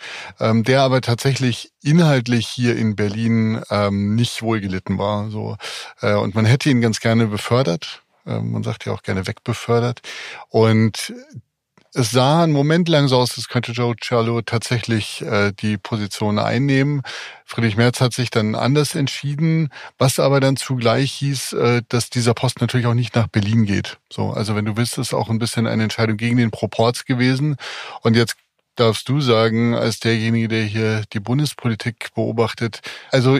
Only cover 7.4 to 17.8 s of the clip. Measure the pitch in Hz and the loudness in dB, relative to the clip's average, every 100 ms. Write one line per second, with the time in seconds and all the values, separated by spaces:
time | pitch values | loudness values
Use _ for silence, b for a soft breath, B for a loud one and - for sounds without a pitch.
7.4 | - 120 - 156 - - _ _ - 110 | 0 0 2 -2 -6 -16 _ _ -8 -4
8.4 | 117 110 110 110 113 104 - 95 90 - | -4 -4 -4 -6 -6 -8 -4 -4 -4 -8
9.4 | - 113 - 117 120 - B B B B | -6 -6 0 2 0 -4 B B B B
10.4 | B 113 110 110 110 - - 247 294 170 | B 4 4 4 2 0 -10 -12 -18 -20
11.4 | _ _ _ _ _ 160 110 123 143 165 | _ _ _ _ _ -4 0 4 4 4
12.4 | 165 143 147 170 170 151 143 127 123 - | 4 2 2 2 4 4 4 4 2 -4
13.4 | - 123 120 117 120 113 - 120 113 117 | -4 -4 -4 -2 -2 -4 -2 0 2 -2
14.4 | - 117 - 120 - 110 - - 151 104 | -2 -4 -2 -2 0 -2 -2 -8 -2 0
15.4 | 101 98 107 104 - 110 101 - 107 104 | 0 -2 -4 -4 -4 -6 -6 -4 -2 0
16.4 | 110 117 139 135 139 143 B B B B | 0 0 2 2 2 -2 B B B B
17.4 | - - 113 104 | -10 -2 0 4